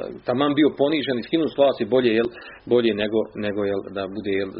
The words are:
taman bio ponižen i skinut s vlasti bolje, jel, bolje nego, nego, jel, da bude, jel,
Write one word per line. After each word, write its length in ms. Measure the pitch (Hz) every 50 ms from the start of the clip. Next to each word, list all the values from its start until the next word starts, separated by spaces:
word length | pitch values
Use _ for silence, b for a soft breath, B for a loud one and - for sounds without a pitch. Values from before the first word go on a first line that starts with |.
| 90 - - - -
taman 280 | - 120 127 143 147 143
bio 140 | 143 156 131 -
ponižen 400 | - 139 143 160 151 123 135 127 117
i 80 | 104
skinut 220 | - - 165 156 120
s 60 | -
vlasti 280 | - 139 135 123 - 120
bolje, 260 | 101 123 131 127 117 110 110
jel, 100 | 117 - B B B B B B -
bolje 280 | - 117 123 117 113 104
nego, 260 | 101 107 104 110 110 - - - - 104
nego, 140 | 104 98 104 101 98
jel, 100 | 101 98 - - 95
da 60 | 98 98 95 98
bude, 160 | 107 98 104 98 98
jel, 100 | 101 95 -